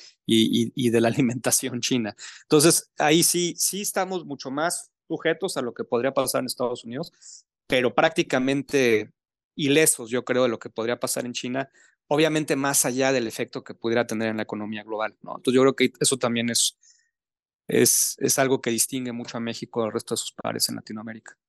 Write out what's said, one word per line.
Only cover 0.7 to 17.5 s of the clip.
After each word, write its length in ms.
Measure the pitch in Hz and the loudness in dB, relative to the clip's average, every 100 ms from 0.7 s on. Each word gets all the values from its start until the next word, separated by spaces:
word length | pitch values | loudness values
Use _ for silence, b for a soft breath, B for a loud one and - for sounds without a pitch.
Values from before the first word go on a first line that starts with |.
| - | 0
y 140 | 120 | 2
de 100 | 117 | 4
la 60 | 117 | 4
<laughs> 200 | 113 123 | 2 0
alimentación 540 | 131 123 - 131 120 | 0 -2 0 -2 -6
china. 340 | - 127 104 - B B | -2 0 -2 -8 B B
Entonces, 480 | _ 151 160 - - - | _ 6 6 4 -2 -2
ahí 240 | 151 165 | 4 4
sí, 320 | 160 175 175 170 | 4 2 -2 -2
sí 240 | - 190 | -4 -2
estamos 440 | 202 202 185 185 147 | -4 -4 -2 -4 -6
mucho 260 | 139 135 | -10 -8
más 400 | 143 170 - - _ _ | -4 -2 -4 -10 _ _
sujetos 500 | 160 160 165 185 147 | -2 0 0 -2 -4
a 60 | |
lo 100 | 120 | -6
que 100 | - | -6
podría 300 | 113 120 131 | -2 0 0
pasar 280 | 135 127 131 | 0 0 -2
en 40 | 127 | -4
Estados 400 | - 123 120 117 | -4 -4 -4 -8
Unidos, 260 | 127 170 B B B _ _ - | -10 -10 B B B _ _ -2
pero 280 | 127 120 - | 0 2 2
prácticamente 1160 | 160 170 - 131 131 139 - 139 123 107 110 _ _ _ _ - | 2 2 0 0 0 -2 0 2 4 2 0 _ _ _ _ -4
ilesos, 560 | 139 147 160 - 113 | 2 4 4 0 -4
yo 120 | 123 | -4
creo, 200 | - 123 | 0 2
de 60 | 127 | 2
lo 100 | 110 | 0
que 100 | 113 | -6
podría 300 | - 113 120 | -6 -4 -2
pasar 260 | 127 127 123 | -4 -4 -6
en 80 | |
China, 340 | 120 123 131 135 b b b _ | -8 -6 -6 -6 b b b _
obviamente 480 | 147 156 156 156 139 | 2 4 2 0 0
más 300 | 139 139 135 | 2 0 0
allá 260 | 123 131 | 2 2
del 140 | 131 113 | 2 -2
efecto 380 | - 113 - | -6 -8 -10
que 100 | - | -14
pudiera 320 | 101 117 117 117 | -8 0 0 0
tener 220 | 110 110 | -2 -2
en 100 | 110 | -4
la 60 | |
economía 400 | 107 104 104 107 | -6 -6 -8 -10
global, 340 | 107 107 107 - | -8 -6 -6 -8
¿no? 140 | - - | -14 -4
Entonces, 180 | 131 127 | 2 4
yo 60 | |
creo 140 | 135 127 | 4 4
que 180 | 127 - | 0 2
eso 180 | 147 127 | 0 0
también 320 | 120 117 120 | 0 0 0
es, 280 | 113 - - b b b b _ _ _ | 0 -2 -4 b b b b _ _ _